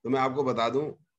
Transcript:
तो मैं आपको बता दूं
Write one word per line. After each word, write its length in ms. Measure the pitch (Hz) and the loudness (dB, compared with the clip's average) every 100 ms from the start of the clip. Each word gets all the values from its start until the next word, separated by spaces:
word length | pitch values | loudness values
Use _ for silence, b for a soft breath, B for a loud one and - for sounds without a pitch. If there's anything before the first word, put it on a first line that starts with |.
तो 60 | 117 | -2
मैं 100 | 135 | 0
आपको 240 | 131 131 | 0 0
बता 260 | 131 113 113 | -2 0 0
दूं 220 | 131 151 - _ | 0 -4 -8 _